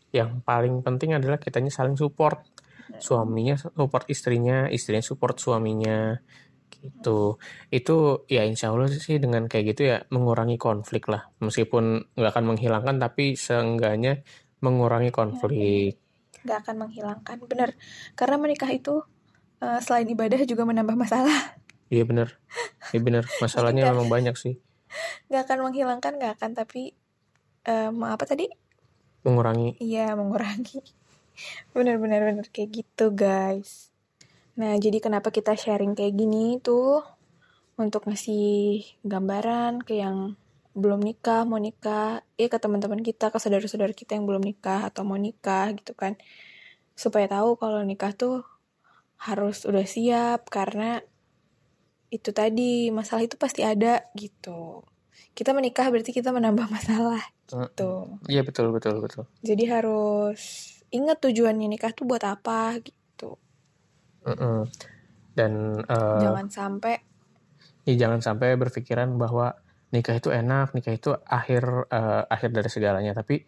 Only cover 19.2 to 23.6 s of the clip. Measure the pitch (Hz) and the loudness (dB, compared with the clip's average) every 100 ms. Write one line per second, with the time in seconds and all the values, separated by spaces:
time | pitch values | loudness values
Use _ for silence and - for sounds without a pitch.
19.2 | _ _ _ _ 247 240 240 240 226 233 | _ _ _ _ -4 -2 2 2 2 0
20.2 | 220 254 269 233 233 226 214 226 233 240 | 2 2 2 0 2 2 2 0 2 4
21.2 | 269 294 - - - _ _ 120 117 120 | 4 2 0 -12 -20 _ _ 2 4 2
22.2 | 117 - _ - - - - 117 120 120 | 0 -4 _ -10 -10 -12 -4 0 2 2
23.2 | 120 571 117 - | 0 -2 0 2